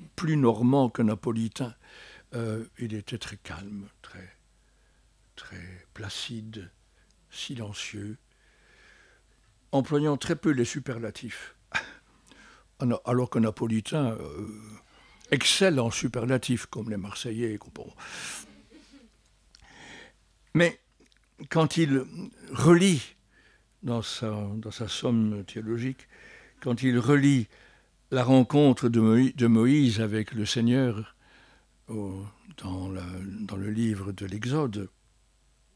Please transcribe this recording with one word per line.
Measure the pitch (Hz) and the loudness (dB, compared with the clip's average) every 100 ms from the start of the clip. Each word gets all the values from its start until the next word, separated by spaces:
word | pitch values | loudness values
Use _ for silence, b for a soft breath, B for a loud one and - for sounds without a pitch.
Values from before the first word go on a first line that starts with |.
| - | -16
plus | - 160 151 | -6 0 4
normand | 120 110 123 139 123 | 4 4 4 4 2
que | - | 2
napolitain. | 110 107 127 113 113 - 127 - B B B B _ | 0 0 -2 -2 -4 -6 -10 -12 B B B B _
Euh, | 120 113 110 113 - | -8 -6 -8 -10 -10
il | 117 | -8
était | 107 - 117 | -8 -10 -12
très | - 101 | -12 -14
calme, | - 82 196 202 202 _ | -14 -14 -12 -14 -14 _
très, | - 190 92 _ _ _ _ _ _ _ _ _ _ - | -20 -20 -20 _ _ _ _ _ _ _ _ _ _ -20
très | - 92 87 90 - | -18 -16 -16 -18 -20
placide, | - 101 - - 113 110 107 92 _ _ _ _ _ _ | -14 -12 -10 -10 -10 -12 -14 -16 _ _ _ _ _ _
silencieux, | - - 127 104 104 - 104 101 107 _ b b b b b b b b b b b _ _ _ | -14 -12 -10 -10 -10 -12 -10 -12 -14 _ b b b b b b b b b b b _ _ _
employant | 139 123 147 151 139 | -2 0 0 0 0
très | - 156 | -2 -2
peu | 156 | 0
les | 131 | 2
superlatifs. | 117 147 131 113 110 - 117 - - - _ | 0 -4 -8 -8 -10 -10 -14 -14 -16 -20 _
<laughs> | B B B B B B B B B _ - | B B B B B B B B B _ -4
Alors, | 123 113 | -2 -2
alors | - 123 123 | 0 0 2
que | 123 | 2
napolitain, | 110 - 117 110 - 156 127 | 0 0 -2 -2 -2 -2 -2
euh, | 110 71 - 107 107 110 110 b b b b - | -4 -10 -10 -10 -12 -18 -20 b b b b -2
excelle | 139 - - 190 139 | 0 2 4 4 4
en | 117 | 2
superlatifs, | - 117 123 120 131 - 120 - | -2 -4 -2 0 0 0 -2 -4
comme | 117 110 | -10 -6
les | 101 | -6
Marseillais | 98 - 123 113 113 | -8 -8 -8 -4 -4
et | 107 | -4
compagnie. | - - - - B B B B B B _ 311 - 277 233 _ _ _ _ _ B B B B B _ _ _ _ | -10 -16 -16 -18 B B B B B B _ -20 -20 -20 -20 _ _ _ _ _ B B B B B _ _ _ _
Mais | 160 175 - _ _ _ _ _ - 156 | 2 2 0 _ _ _ _ _ -20 -2
quand | 165 156 165 | 0 2 2
il | 156 135 127 170 196 - - | 2 2 0 -10 -14 -16 -12
relit | 120 135 170 196 147 - - _ b b b b _ | 2 6 8 6 2 -2 -16 _ b b b b _
dans | 127 117 | -6 -4
sa, | - - 113 | -6 -6 -6
dans | 104 101 107 110 | -4 -6 -8 -10
sa | - 107 | -10 -8
somme | - 131 117 107 104 | -4 0 2 2 -2
théologique, | 95 110 110 117 131 135 - B B B B _ | -8 -10 -6 -4 -6 -8 -16 B B B B _
quand | 127 117 | -4 0
il | 131 120 | 2 2
relit | 117 147 139 135 107 b b b b _ _ | 4 6 6 4 0 b b b b _ _
la | 131 | 0
rencontre | 123 131 120 143 147 120 123 | 6 6 6 6 6 6 2
de | 117 | 4
Moï-, | 110 113 131 | 6 6 4
de | 135 117 | 4 4
Moïse | 113 120 151 131 104 | 6 6 6 4 2
avec | 110 110 104 | 0 -2 -4
le | 113 104 | -4 -2
Seigneur | 120 117 127 127 107 110 _ b b b b b _ - | 0 2 2 2 -2 -8 _ b b b b b _ -12
au, | 110 101 95 101 - - - | -10 -8 -10 -14 -18 -20 -16
dans | 95 92 92 | -10 -8 -8
le, | 95 90 92 95 214 | -10 -10 -10 -12 -10
dans | 208 98 | -8 -6
le | 101 | -4
livre | 110 113 101 98 | -2 0 -2 -6
de | 95 98 | -8 -8
l'Exode, | 104 113 151 139 104 95 _ _ _ _ _ _ _ _ | -6 -2 -2 -2 -4 -10 _ _ _ _ _ _ _ _